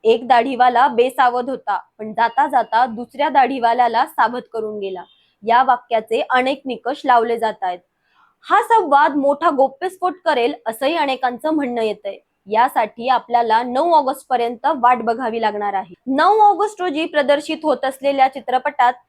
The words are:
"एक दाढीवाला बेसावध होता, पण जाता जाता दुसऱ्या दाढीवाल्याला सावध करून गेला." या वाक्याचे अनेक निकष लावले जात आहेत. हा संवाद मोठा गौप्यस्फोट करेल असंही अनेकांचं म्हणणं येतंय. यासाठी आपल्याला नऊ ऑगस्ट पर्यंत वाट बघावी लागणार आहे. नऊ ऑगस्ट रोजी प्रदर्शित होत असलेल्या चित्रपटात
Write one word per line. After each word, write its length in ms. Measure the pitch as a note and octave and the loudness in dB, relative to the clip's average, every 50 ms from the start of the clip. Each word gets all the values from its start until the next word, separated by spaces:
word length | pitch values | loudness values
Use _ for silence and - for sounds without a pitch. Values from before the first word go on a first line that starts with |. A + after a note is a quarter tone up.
| - | 2
"एक 240 | A3 A#3 A#3 B3+ | 2 0 0 2
दाढीवाला 600 | A#3+ B3 A#3+ A#3 C4+ C4+ A3+ B3+ B3 B3 A#3 C4 | 2 2 2 2 0 0 2 2 2 4 2 2
बेसावध 600 | D4 A#3+ A3 A#3+ C4 B3+ - C4 B3 A#3+ B3 B3 C4+ | 2 2 0 0 0 2 0 0 0 0 -2 -6 -6
होता, 280 | C4 - _ G#3 G3 - - _ _ _ | -8 -8 _ -6 -6 -6 -8 _ _ _
पण 140 | G#3+ G#3+ A3 | -14 -10 -2
जाता 340 | - A#3 A3+ A3 - C#4+ | -2 -2 0 0 -2 -2
जाता 380 | D4 F#3+ B3 A3 - - A3+ B3+ | 0 0 -2 0 0 0 0 0
दुसऱ्या 440 | B3+ A3 A3 A#3+ _ _ B3+ C#4+ D#4 | 0 -4 -12 -14 _ _ -4 -4 0
दाढीवाल्याला 760 | C4 C#4 C4 A#3+ C4+ C4 A3+ A#3 A#3 B3 B3 A#3 A3+ A3+ C4 | 2 2 2 2 0 0 0 0 2 2 0 0 2 0 -2
सावध 380 | D#4+ - - A#3+ A3+ A#3+ B3 A#3+ _ - | -2 0 0 0 0 0 -6 -12 _ -10
करून 260 | A3+ A3 G#3+ G#3+ G#3 | -8 -8 -8 -8 -8
गेला." 240 | G3 G3 F#3 F3 F3 _ _ _ _ _ _ _ G3+ | -8 -8 -10 -10 -14 _ _ _ _ _ _ _ -2
या 180 | A3 A3+ A#3+ C4 | 2 2 2 4
वाक्याचे 580 | C4 B3 - _ _ A#3 A3 A3 - A3+ C4 D4 - | 4 0 0 _ _ -4 -4 -2 -2 -4 -4 -2 0
अनेक 320 | B3+ B3+ B3+ C4 C#4+ C4+ _ | 0 0 0 0 -4 -6 _
निकष 360 | C4+ A#3+ - _ A#3 C#4+ - - | -10 -10 -8 _ -8 -8 -4 0
लावले 340 | C#4 B3 A#3 A3+ A#3+ A#3 | 2 2 2 2 0 -2
जात 260 | A3 A3+ A3 G#3+ _ G3 | -2 -2 -4 -4 _ -6
आहेत. 160 | F#3 F3+ F3 _ _ _ _ _ _ _ _ _ _ _ _ _ | -6 -6 -8 _ _ _ _ _ _ _ _ _ _ _ _ _
हा 160 | - E4+ G4+ - | 0 0 0 2
संवाद 520 | - A4+ A4 F#4 D4 C#4 C#4 D4+ D#4+ C#4 | 4 2 2 4 4 4 4 4 2 0
मोठा 340 | D4 C4+ C#4 C#4+ C#4+ D#4+ F4 | 0 0 0 0 2 0 0
गौप्यस्फोट 640 | D4 B3 C4+ C4 C4+ _ F4 F#4+ F#4+ - F4+ F#4 F4+ - _ | 2 2 0 0 0 _ -8 -8 -6 -4 -4 -4 -4 -2 _
करेल 280 | E4 D4+ B3 A#3 B3+ - - _ | -2 0 0 0 -2 -2 -4 _
असंही 300 | A3 A3 - C#4 C#4 E4 | -8 -6 -4 -2 -2 0
अनेकांचं 580 | E4 D4 C#4 C4 B3 - B3 A#3+ A3+ - D#4 D#4 | 0 -2 -2 -4 -4 -4 -6 -6 -4 -4 -2 -2
म्हणणं 280 | D4+ C#4+ B3 B3 A#3 | -2 -2 -2 -4 -2
येतंय. 360 | A3+ G#3+ G3+ G#3 _ G3+ G3 - _ _ _ _ _ | -4 -4 -4 -6 _ -12 -12 -12 _ _ _ _ _
यासाठी 640 | F#3+ G#3 A3 B3 - - C#4+ A3+ G#3+ _ - A#3 B3+ | -2 0 2 2 2 2 -2 -2 -2 _ -8 -2 -2
आपल्याला 520 | B3+ A#3 - - A#3+ A#3+ A#3 A3+ A3 A3+ B3 | -2 -2 -2 0 0 0 2 2 2 0 0
नऊ 280 | B3+ A#3+ C4 D#4+ F4 E4+ | 0 -2 0 2 4 2
ऑगस्ट 340 | D4+ C#4 B3+ C#4+ C#4+ - | 2 2 0 -6 -6 -6
पर्यंत 380 | _ B3+ B3 A#3 A#3 B3 A3 - C#4+ D#4+ | _ -2 -2 -2 -4 -6 -4 -2 -2 -2
वाट 260 | C4+ A3+ B3 B3 A3+ | 2 2 2 2 2
बघावी 400 | A3+ A#3 A#3 A3+ C4 A3+ A3 A3+ | 0 -4 -4 -4 -4 -6 -4 -2
लागणार 320 | A3 G#3+ G#3 G#3 G#3 G3+ G3 | -4 -4 -4 -4 -6 -4 -4
आहे. 200 | F#3+ F3+ E3+ F3+ _ _ | -6 -8 -8 -18 _ _
नऊ 320 | B3 C4+ C#4 D#4+ F#4 G#4 A4 | -4 0 2 4 4 4 6
ऑगस्ट 420 | G#4 G#4 G4 D#4+ G#4 G#4 G#4 - | 6 4 4 2 -2 -4 -4 -6
रोजी 240 | F4+ F4+ C#4 D4+ D#4+ | -6 -4 -2 -4 -6
प्रदर्शित 520 | E4 D#4 D4 C#4 B3 C#4+ C#4+ D4 - D#4+ D#4 D#4 | -2 -2 -2 2 2 0 0 0 -6 -8 -4 -2
होत 220 | D#4 C#4+ - - | -2 -2 0 -2
असलेल्या 420 | C4+ C4 - C4 C#4 C#4 C4+ C4 | -6 -6 -2 -2 -2 2 2 2
चित्रपटात 680 | C4 C4 C#4 G#3+ - B3 B3+ B3+ D4 C#4 - B3 B3 B3 - _ | 2 2 -6 -6 -2 -2 -2 -2 -4 0 2 0 0 0 -2 _